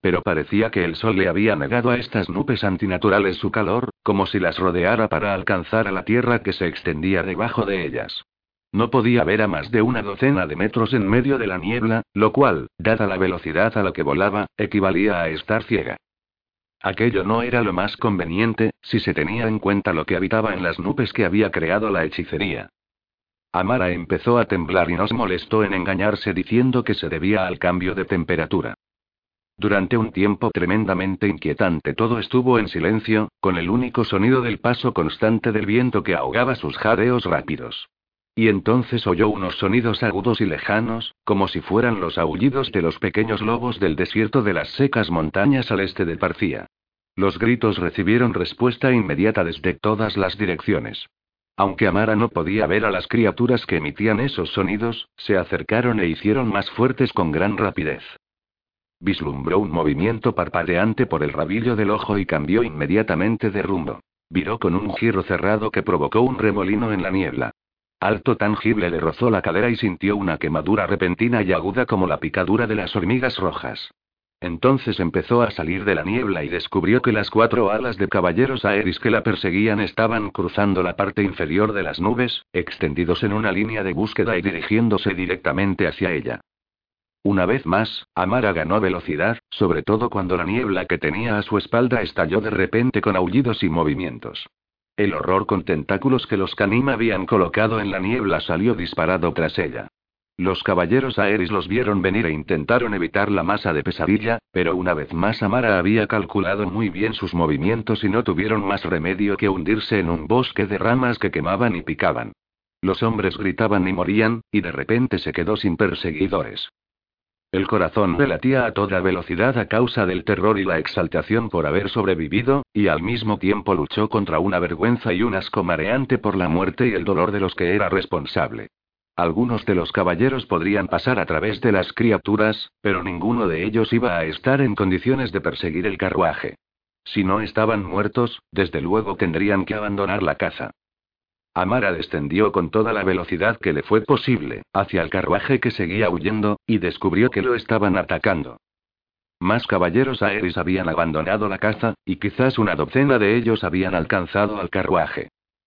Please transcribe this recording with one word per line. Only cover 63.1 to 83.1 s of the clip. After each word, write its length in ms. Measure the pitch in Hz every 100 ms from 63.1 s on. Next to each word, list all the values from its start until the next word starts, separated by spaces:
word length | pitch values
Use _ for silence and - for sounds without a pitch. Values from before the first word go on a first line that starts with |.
| 82 101 113 110
de 120 | 101
rumbo. 380 | 90 95 76 - _ _ _
Viró 300 | 92 78 113
con 160 | 95 87
un 180 | 104
giro 300 | 95 113 98
cerrado 480 | - 90 92 107 107
que 100 | 101
provocó 380 | - 87 71 107
un 180 | 127 127
remolino 540 | 107 101 95 104 117
en 100 | 101
la 80 | 95
niebla. 400 | 95 85 64 60 - _ _ _ _
Alto 360 | 92 104 - 113
tangible 540 | 104 107 107 110 87
le 100 | 82
rozó 280 | 80 78 120
la 140 | 101
cadera 280 | - 85 120
y 60 | 113
sintió 400 | 107 87 95 104
una 220 | 95 76
quemadura 480 | 80 78 76 107 87
repentina 560 | 95 92 90 120 120
y 100 | 95
aguda 320 | 85 85 101
como 220 | 120 107 90
la 140 | 73
picadura 480 | 80 98 90 110 117
de 80 | 107
las 180 | 92
hormigas 420 | 104 87 123 127 -
rojas. 520 | 92 80 - - - _ _ _ _ _
Entonces 600 | 90 82 127 135 123 95
empezó 420 | 87 90 - 120
a 80 | 117
salir 340 | - 80 95
de 120 | 101 85
la 80 |
niebla 400 | 82 117 113 87
y 40 | 73
descubrió 540 | 85 - 98 85 120
que 80 | 127
las 180 | 107 101
cuatro 440 | 107 113 120 101
alas 240 | 107 123 101
de 100 | 95
caballeros 580 | 101 87 87 131 131
aeris 360 | 101 101 101 85
que 100 | 117
la 140 | 110
perseguían 560 | 110 95 98 90 107 104
estaban 500 | 98 - 113 113 104
cruzando 540 | - 90 - 104 92
la 100 | 87
parte 300 | 87 98 98
inferior 480 | 101 90 82 87 107
de 100 | 101
las 160 | 82 78
nubes, 440 | 92 120 123 - _
extendidos 720 | 92 85 - 82 71 85